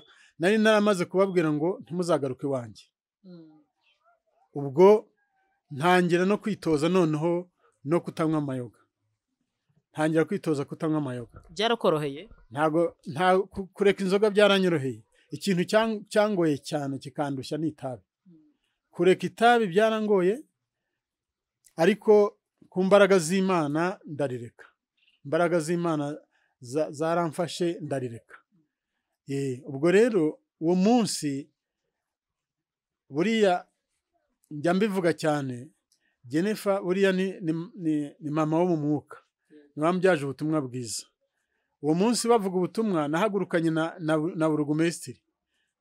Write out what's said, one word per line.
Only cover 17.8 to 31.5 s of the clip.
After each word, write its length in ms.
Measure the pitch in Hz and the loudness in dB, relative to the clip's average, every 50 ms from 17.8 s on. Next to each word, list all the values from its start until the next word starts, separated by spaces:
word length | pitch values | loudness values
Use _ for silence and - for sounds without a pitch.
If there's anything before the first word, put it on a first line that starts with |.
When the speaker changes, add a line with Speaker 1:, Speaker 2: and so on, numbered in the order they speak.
| 143 131 123 101 _ _ _ _ _ | -12 -12 -12 -12 _ _ _ _ _
Speaker 2:
Mm. 80 | 185 170 - _ _ _ _ _ _ _ _ _ _ | -20 -20 -20 _ _ _ _ _ _ _ _ _ _
Speaker 1:
Kureka 380 | - - 175 185 180 180 185 | -2 2 4 4 4 2 0
itabi 400 | 180 - - 226 240 240 233 220 | -6 -2 2 4 4 4 4 2
byarangoye, 720 | 180 165 208 220 220 220 220 214 208 208 190 175 185 220 294 - _ _ _ _ _ _ _ _ _ _ _ _ _ _ _ _ _ _ _ _ _ _ _ _ _ - | 0 2 2 2 2 0 0 0 0 2 2 2 0 -2 -2 -8 _ _ _ _ _ _ _ _ _ _ _ _ _ _ _ _ _ _ _ _ _ _ _ _ _ -2
ariko 600 | 165 170 196 214 - - 220 208 208 202 208 - _ _ _ _ _ - _ | 0 2 2 2 2 4 6 6 6 6 4 0 _ _ _ _ _ -18 _
ku 140 | - 180 190 | -4 -2 2
mbaraga 360 | 185 202 202 202 185 196 185 | 6 6 6 8 6 4 4
z'Imana 800 | 156 156 190 190 190 190 185 170 151 143 147 156 175 185 208 - - | 2 2 0 0 2 2 2 0 0 0 0 0 -2 -2 -4 -6 -12
ndarireka. 600 | 254 147 131 143 131 127 117 117 110 _ - - - _ _ _ _ _ _ _ _ _ _ - | -12 -6 -6 -4 -4 -6 -8 -12 -14 _ -20 -20 -20 _ _ _ _ _ _ _ _ _ _ -8
Imbaraga 340 | 139 151 165 175 165 175 170 | -2 0 0 2 2 0 0
z'Imana 580 | 151 160 175 175 170 170 156 151 143 143 151 - _ _ _ _ _ _ _ _ | -2 -2 -4 -2 -2 -2 -2 -2 -4 -6 -8 -12 _ _ _ _ _ _ _ _
za-, 300 | 127 120 131 156 151 - | -12 -6 -4 -4 -4 -4
zaramfashe 880 | 156 135 160 160 170 175 170 156 - - 170 - - - 175 170 175 - | -6 -6 -4 -2 -2 -2 -2 -2 -4 -6 -6 -6 -4 -4 -4 -4 -4 -6
ndarireka. 540 | 151 147 139 135 127 117 117 113 _ _ - - _ _ _ _ _ _ _ _ _ _ _ _ _ _ _ _ _ | -8 -6 -6 -6 -6 -8 -12 -14 _ _ -20 -20 _ _ _ _ _ _ _ _ _ _ _ _ _ _ _ _ _
Eh, 340 | 135 139 139 139 135 123 127 156 | -8 -6 -4 -4 -6 -6 -8 -10
ubwo 260 | - 135 135 151 175 | -12 -6 0 2 4
rero 480 | 180 202 233 254 220 180 151 156 - - _ _ _ - | 4 4 4 4 2 2 0 0 -2 -6 _ _ _ -4
uwo 160 | 160 165 180 | -2 0 2
munsi 760 | 185 185 220 247 240 202 - - - 151 143 139 139 156 _ | 2 4 4 4 2 2 -2 -4 -6 -6 -6 -6 -8 -10 _